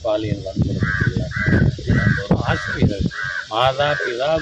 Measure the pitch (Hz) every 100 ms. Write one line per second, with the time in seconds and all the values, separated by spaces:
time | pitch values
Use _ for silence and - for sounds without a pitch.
0 | 117 107 107 101 - - - - - -
1 | - - - - - - - - - -
2 | - - - - - 165 - - - -
3 | - - 98 101 - 110 127 131 147 147
4 | - 117 139 160